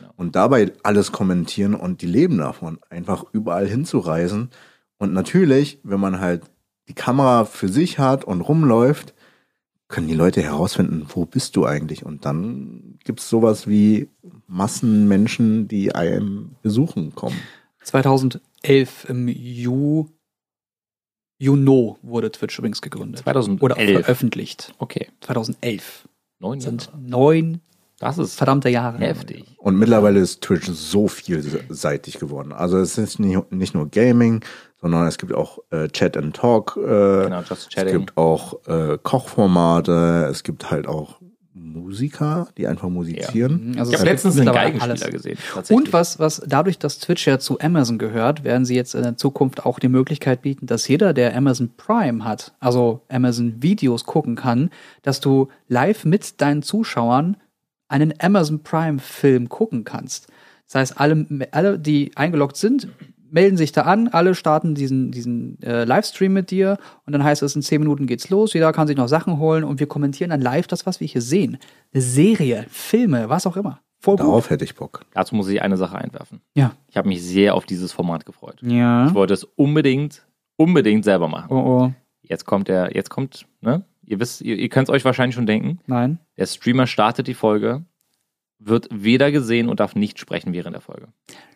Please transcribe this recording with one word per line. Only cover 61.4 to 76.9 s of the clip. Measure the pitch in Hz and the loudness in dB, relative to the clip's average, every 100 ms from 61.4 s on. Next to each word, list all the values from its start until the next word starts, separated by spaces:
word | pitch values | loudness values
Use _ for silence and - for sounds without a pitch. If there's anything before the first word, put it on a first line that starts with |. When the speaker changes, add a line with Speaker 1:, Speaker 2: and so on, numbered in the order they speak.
| 127 | -4
Speaker 3:
alle, | 147 196 196 | 0 0 0
die | 151 147 139 - | 0 0 0 -2
eingeloggt | 160 156 139 - | -2 0 -2 0
sind, | 220 269 - - - _ - | 0 0 -4 -18 -20 _ -2
melden | 156 196 185 | 4 4 4
sich | 147 | 2
da | 160 | 2
an, | 151 208 233 | 2 2 2
alle | 170 185 | 2 2
starten | 175 160 151 170 143 | 2 2 2 0 -2
diesen, | 135 131 127 | 0 0 -2
diesen, | 123 120 120 123 - | -6 -6 -6 -8 -10
äh, | 117 120 | -4 -2
Livestream | 117 151 220 - 190 | 2 0 0 -2 0
mit | 190 185 | 0 -2
dir | 185 190 202 - - - | 0 0 -2 -8 -20 -4
und | |
dann | 143 | 0
heißt | 143 147 | 2 2
es, | 143 151 | 0 -4
in | |
zehn | 135 151 | -2 0
Minuten | 151 143 131 | 0 0 -2
geht's | 117 - | -4 0
los, | 196 214 | 0 2
jeder | 160 160 | 2 2
kann | 156 151 | 2 0
sich | 143 | 0
noch | 120 | 2
Sachen | 160 175 151 | 0 0 0
holen | 160 160 147 | 0 0 -2
und | 139 | -4
wir | 147 | -4
kommentieren | 143 143 139 175 | -2 -2 -2 -4
dann | 151 | 0
live | 123 143 180 | 0 0 -2
das, | 175 - | -6 -6
was | 180 | -6
wir | 156 | -6
hier | 131 | -4
sehen. | 120 180 143 - - _ _ | 0 0 0 -6 -16 _ _
Eine | 139 | -2
Serie, | 123 127 190 220 135 110 117 | 0 4 4 4 0 -2 -6
Filme, | - - 226 240 123 110 | -12 0 2 2 2 0
was | 170 190 | -2 -2
auch | 185 | -4
immer. | 202 135 _ _ | -8 -10 _ _
Voll | - 196 | 2 4
gut. | 302 | 4
Speaker 2:
Darauf | 113 - | 2 2
hätte | 147 | -2
ich | - - | -4 -10
Bock. | - - - | -16 -16 -10
Speaker 1:
Dazu | 95 92 110 | -4 -2 -2
muss | 98 | -2
ich | 101 | -2
eine | 98 95 | 0 -2
Sache | 90 95 | -2 -6
einwerfen. | - - - - _ 147 | -12 -14 -18 -20 _ 0
Speaker 3:
Ja. | 127 - | 0 0
Speaker 1:
Ich | _ | _